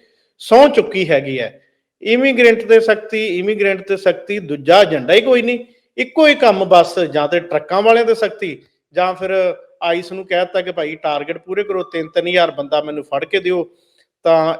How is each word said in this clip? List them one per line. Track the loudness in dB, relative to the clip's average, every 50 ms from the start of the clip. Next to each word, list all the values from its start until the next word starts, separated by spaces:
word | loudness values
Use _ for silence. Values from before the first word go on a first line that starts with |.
| _ _ _ _ _ _ _ _
ਸਹੁੰ | -2 4 6 6 6 6
ਚੁੱਕੀ | 4 0 0 0 -2 -4 -2 0
ਹੈਗੀ | 0 -2 -2 -4 -8 -8
ਹੈ, | -8 -8 _ _ _ _ _ _ _ _ _ -10
ਇਮੀਗ੍ਰੈਂਟ | -4 -2 0 2 2 0 2 4 4 4 4 2 2
ਤੇ | 4 4 4
ਸਖਤੀ, | 4 2 -2 -2 -2 -8 -6 -6 -4 -4 -4 -4
ਇਮੀਗ੍ਰੈਂਟ | -4 -4 -2 -2 0 -2 -2 -4 -4 -6
ਤੇ | -6
ਸਖਤੀ, | -2 0 -2 -2 -2 -6 -8 -8 -8
ਦੂਜਾ | -6 -8 -10 -6 2 4 6 6
ਏਜੰਡਾ | 6 4 0 -4 0 2 2
ਹੀ | 2
ਕੋਈ | 4 4 2 2
ਨਹੀਂ, | 0 -2 -4 -6 -8 _ _ _ _ _ -8 -8
ਇੱਕੋ | -8 -4 0 2 4
ਹੀ | 4 4
ਕੰਮ | 4 4 2 2 2 2
ਬਸ, | 4 6 6 4 4 0 -4
ਜਾਂ | -4 -2 -2 -2 -2 0
ਤੇ | -2 -4
ਟਰੱਕਾਂ | -4 -2 -6 -6 -4 -2 -2 0
ਵਾਲਿਆਂ | 4 4 4 4 4
ਤੇ | 0 0
ਸਖਤੀ, | 0 -2 -4 -4 -6 -10 -10 -10 -12 _ _ _ _ _ _
ਜਾਂ | -4 -2 -2 -2 -2
ਫਿਰ | -6 -6 -4 -2 0 0 -2 -4 -6 -14 _ _ -8
ਆਈਸ | -4 -4 -4 -4 -6 -10
ਨੂੰ | -14 -14 -8
ਕਹਿ | -4 -2 -2
ਦਿੱਤਾ | -2 -2 -4 -6
ਕਿ | -6 -6
ਭਾਈ | -8 -8 -8 -8 -8
ਟਾਰਗੇਟ | -8 -6 -6 -6 -6 -6 -8 -12 -12
ਪੂਰੇ | _ -8 -6 -6
ਕਰੋ, | -6 -6 -6 -8
ਤਿੰਨ, | -8 -8 -8 -8 -8 -4
ਤਿੰਨ | -4 -4 -2 0
ਹਜ਼ਾਰ | 0 2 0 0
ਬੰਦਾ | -2 -6 -8 -4 -4 -4
ਮੈਨੂੰ | -4 -6 -10 -10 -10
ਫੜ | -6 -6 -8 -6
ਕੇ | -4 -6 -4
ਦਿਓ। | -2 -2 -4 -4 -6 -8 _ _ _ _ _ _ _ _ _ _
ਤਾਂ | 0 2 2 2 2 0 -4